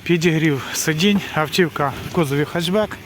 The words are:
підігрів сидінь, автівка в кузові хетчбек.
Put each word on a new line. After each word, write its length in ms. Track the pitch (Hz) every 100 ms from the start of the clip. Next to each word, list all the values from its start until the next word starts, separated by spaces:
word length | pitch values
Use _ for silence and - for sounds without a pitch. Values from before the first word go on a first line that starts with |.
підігрів 600 | - 170 170 156 156 139 -
сидінь, 480 | - - 156 196 202 -
автівка 600 | - 151 - 170 - 143 - -
в 40 |
кузові 320 | - 151 143 147
хетчбек. 520 | - 170 196 208 -